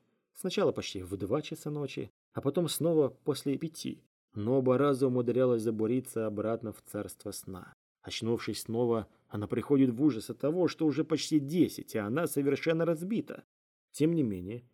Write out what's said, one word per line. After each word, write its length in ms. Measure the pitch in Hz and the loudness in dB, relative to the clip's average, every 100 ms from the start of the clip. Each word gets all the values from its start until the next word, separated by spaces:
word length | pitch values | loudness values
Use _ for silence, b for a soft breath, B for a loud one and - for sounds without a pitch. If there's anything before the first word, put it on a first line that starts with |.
| _ _ _ - | _ _ _ -8
Сначала 360 | 185 190 160 | -6 0 0
почти 320 | 117 - 98 | 0 -4 -8
в 120 | 90 98 | -6 -6
два 260 | 95 139 | -2 -2
часа 280 | 151 156 151 | -4 -10 -8
ночи, 400 | 147 139 - 120 _ _ | -6 -6 -8 -12 _ _
а 80 | - | -6
потом 260 | 139 180 165 | -2 0 0
снова 420 | - 160 160 135 - | 0 2 4 4 0
после 340 | - 131 143 135 | -4 -4 -2 -2
пяти, 460 | 160 - 131 - _ _ _ | -4 -8 -10 -10 _ _ _
но 240 | 107 107 135 | -6 0 2
оба 200 | 127 123 | 4 4
раза 300 | 143 131 135 | 4 4 2
умудрялась 540 | 123 120 120 127 117 | 2 2 4 4 4
забуриться 640 | 110 110 110 127 127 113 110 | 2 0 0 0 -2 -4 -4
обратно 480 | 104 107 113 110 | -2 -2 -2 -6
в 80 | - | -12
царство 500 | - 104 98 - 104 | -10 -8 -8 -10 -12
сна. 420 | - - 92 - - _ _ | -10 -10 -12 -14 -20 _ _
Очнувшись 600 | - - 113 113 - 104 | -12 -6 -2 -2 -2 -8
снова, 460 | - 113 120 113 104 b b | -4 -2 0 0 -2 b b
она 180 | 101 104 | -8 -4
приходит 440 | 120 - 139 135 | -2 2 4 4
в 100 | 117 | 4
ужас 260 | 151 113 - | 2 2 -4
от 100 | 113 | -4
того, 280 | 139 175 160 | -2 2 0
что 180 | - 160 | 2 0
уже 180 | 135 | 0
почти 360 | 156 151 - 151 | 0 0 2 0
десять, 560 | 139 175 123 - - 110 | 2 2 2 2 -6 -2
а 120 | 101 | 0
она 200 | 135 170 | 0 0
совершенно 580 | 147 143 139 165 165 165 | 0 2 2 2 2 2
разбита. 580 | 160 180 220 - - - _ _ _ _ | 0 0 -4 -4 -8 -16 _ _ _ _
Тем 220 | - 156 | 0 2
не 100 | 170 | 4
менее 400 | 120 92 90 120 - | 0 -2 -6 -10 -12